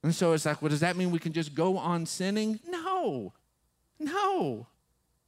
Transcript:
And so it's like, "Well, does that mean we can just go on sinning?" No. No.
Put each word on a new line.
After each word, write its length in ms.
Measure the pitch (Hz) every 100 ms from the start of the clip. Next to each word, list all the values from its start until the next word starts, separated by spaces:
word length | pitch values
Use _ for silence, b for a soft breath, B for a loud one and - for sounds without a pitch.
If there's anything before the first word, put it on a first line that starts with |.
And 120 | 151 165
so 160 | 175
it's 140 | 160 151
like, 160 | 151
"Well, 80 | 151
does 100 | 147
that 160 | 170 180
mean 160 | 180
we 80 | 170
can 140 | 170
just 200 | 160 156
go 240 | 143 175 190
on 280 | 165 170 165
sinning?" 560 | - 190 208 220 220 339
No. 680 | 359 339 381 285 135 95 _ _ _ _ _ _ _
No. 680 | 302 359 392 381 165 110 120 _ _ _ _ _